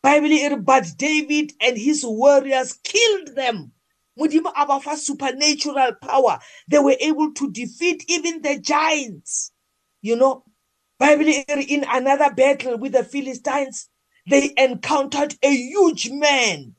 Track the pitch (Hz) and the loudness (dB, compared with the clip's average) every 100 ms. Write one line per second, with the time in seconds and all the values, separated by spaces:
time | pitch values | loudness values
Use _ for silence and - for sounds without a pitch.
0 | 269 294 294 302 285 269 196 262 170 - | 4 2 4 2 2 -2 2 2 2 -6
1 | 285 302 302 294 294 - 226 233 247 294 | -2 -2 0 -2 -2 -2 -2 0 -2 -2
2 | 247 220 269 277 269 262 262 - - 415 | -4 2 4 4 2 -2 -2 -10 -4 2
3 | 466 403 302 247 254 214 143 _ _ _ | 2 0 -4 -6 -4 -6 -12 _ _ _
4 | _ - 311 311 320 277 285 277 285 302 | _ -4 0 0 -2 -4 -2 -2 -4 -8
5 | - 285 269 262 294 294 294 269 254 - | -6 -6 -6 -2 -2 0 -4 0 -2 -2
6 | - 247 247 139 - - - 196 277 262 | -2 2 2 0 -8 -20 0 2 4 2
7 | 302 311 302 - 277 190 233 - 349 349 | 0 0 -2 -4 -8 -8 -12 -4 -4 -4
8 | - 339 339 330 277 285 - 294 320 311 | -4 -4 -4 -6 -6 -6 -2 -2 0 -2
9 | 247 160 - - - _ _ _ _ _ | -6 -14 -10 -10 -10 _ _ _ _ _
10 | 202 233 269 262 _ _ _ _ _ _ | -4 2 2 0 _ _ _ _ _ _
11 | 285 294 311 285 269 294 277 294 269 247 | 4 4 4 2 -2 -6 -2 -4 -2 -2
12 | 262 277 294 185 262 277 254 233 269 262 | 2 2 2 4 2 2 -2 -6 0 -2
13 | 220 277 269 247 294 269 269 - - _ | -2 -8 -8 -8 -6 -4 -4 -10 -20 _
14 | _ _ - 277 285 - 262 247 - 294 | _ _ 2 2 2 2 0 0 -2 -2
15 | 269 285 294 - 277 269 247 392 349 226 | -2 -2 -4 0 0 0 -2 2 2 2
16 | 226 277 294 277 226 160 123 | -8 0 2 2 0 -4 -10